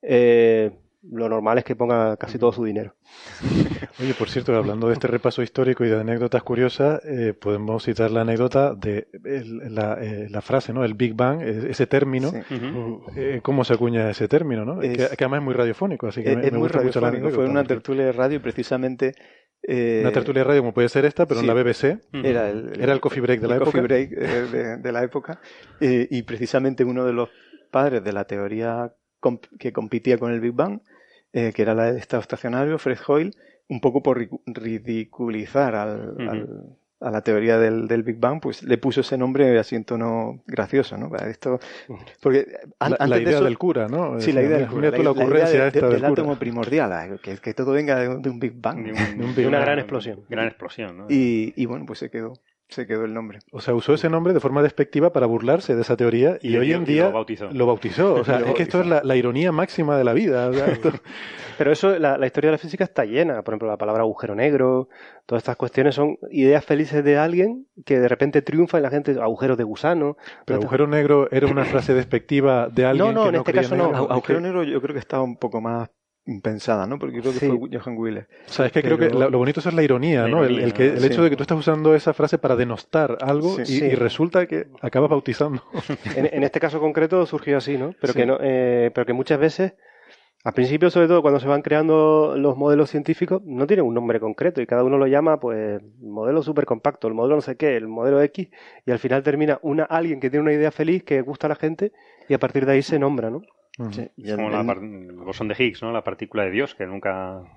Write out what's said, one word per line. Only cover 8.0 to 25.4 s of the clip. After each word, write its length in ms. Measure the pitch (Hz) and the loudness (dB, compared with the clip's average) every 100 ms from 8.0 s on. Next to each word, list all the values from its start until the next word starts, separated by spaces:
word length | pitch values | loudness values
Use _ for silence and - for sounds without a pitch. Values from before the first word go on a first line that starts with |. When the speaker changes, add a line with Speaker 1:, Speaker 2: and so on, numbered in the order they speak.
| 110 | 0
Speaker 2:
la 100 | 113 | 2
anécdota 520 | 113 113 127 143 139 | 0 0 0 2 0
de 340 | 110 101 104 - - | 0 -6 -6 -8 -14
el, 500 | - 139 113 113 131 | -8 -8 -8 -12 -10
la, 240 | 110 107 110 | -4 -4 -4
eh, 260 | 110 107 104 | -8 -10 -10
la 120 | 104 | -10
frase, 320 | - 135 - | -2 -2 -2
¿no? 100 | 123 | -4
El 120 | 120 107 | -4 -2
Big 180 | 120 | -4
Bang, 280 | 110 127 151 | 0 -2 -2
e-, 280 | 143 110 117 | -4 -6 -6
ese 160 | 113 123 | -4 0
término. 440 | 135 139 131 135 | 2 0 -2 -4
Speaker 3:
Sí. 240 | 180 - 131 | -6 -10 -10
Speaker 4:
Ujú. 480 | 123 135 113 110 - - | -8 -8 -8 -10 -12 -8
Speaker 2:
Eh, 240 | 135 131 | -6 -6
¿cómo 220 | 127 139 | -2 0
se 120 | 123 117 | 2 2
acuña 340 | 120 117 110 | 2 2 0
ese 180 | 104 107 | -2 2
término, 380 | 147 160 117 107 | 2 2 -4 -4
no? 160 | 175 | -4
Speaker 3:
Es, 160 | 131 123 | -4 -2
Speaker 2:
Que, 180 | 131 135 | -2 0
que 80 | |
además 160 | 131 143 | -2 -2
es 60 | 139 | -2
muy 80 | |
radiofónico, 540 | 123 117 110 196 147 117 | 0 0 0 -4 -4 -6
así 160 | 101 | -4
que 80 | 117 | 0
Speaker 3:
es, 60 | 131 | 2
Speaker 2:
me, 80 | 135 | 2
Speaker 3:
es 40 | |
Speaker 2:
me 60 | 117 | 0
Speaker 3:
muy 100 | - | 0
Speaker 2:
gusta 140 | 139 | 2
mucho 180 | 127 127 | 0 2
la 80 | 120 | 0
Speaker 3:
radiofónico. 280 | 127 139 143 | 0 -2 0
Fue 80 | 131 | 0
Speaker 2:
anécdota, 60 | |
Speaker 3:
una 100 | 143 | 0
Speaker 2:
¿no? 60 | 131 | 0
Speaker 3:
tertulia 380 | 123 - 135 135 | -2 -2 -2 0
de 60 | |
radio 240 | 120 131 147 | 0 0 -2
y 20 | |
precisamente, 720 | 123 110 120 127 131 123 131 135 - _ _ _ - | -6 -6 -4 -2 -4 -2 -4 -4 -20 _ _ _ -6
eh, 320 | 127 117 113 | -2 0 2
Speaker 2:
Una 100 | 110 | 2
tertulia 300 | 117 113 135 | 0 0 0
de 60 | 131 | 4
radio 140 | 143 | 4
como 120 | 120 | 2
puede 160 | 110 120 | 2 2
ser 160 | 139 143 | 4 0
esta, 200 | - 170 | 2 0
pero 140 | 113 | 2
en 40 | |
Speaker 3:
sí. 40 | 117 | 2
Speaker 2:
la 60 | |
B 100 | 117 | 2
B 100 | 120 | 2
C. 260 | 113 135 208 _ | 2 0 -2 _
Speaker 4:
Ujú. 120 | 139 131 | -6 -2
Speaker 3:
Era 240 | 120 107 | 0 -2
el, 240 | 104 120 | -4 -8
el 80 | 104 | -4
Speaker 2:
Era 120 | 123 | 0
el 60 | 139 | 0
coffee 220 | 135 139 | 0 -2
break 180 | 120 120 | 0 0
de 80 | 113 | 2
la 60 | 123 | 2
Speaker 3:
el 40 | |
coffee 200 | 143 131 | 2 2
Speaker 2:
época. 140 | 123 | 2
Speaker 3:
break, 180 | 127 135 | 2 0
eh, 360 | - 120 120 123 | -4 -2 -2 -2
de, 260 | 120 120 117 | -4 -6 -6
de 140 | 123 | -6
la 120 | 120 | -4
época. 360 | 123 143 - 165 | -2 -4 -8 -16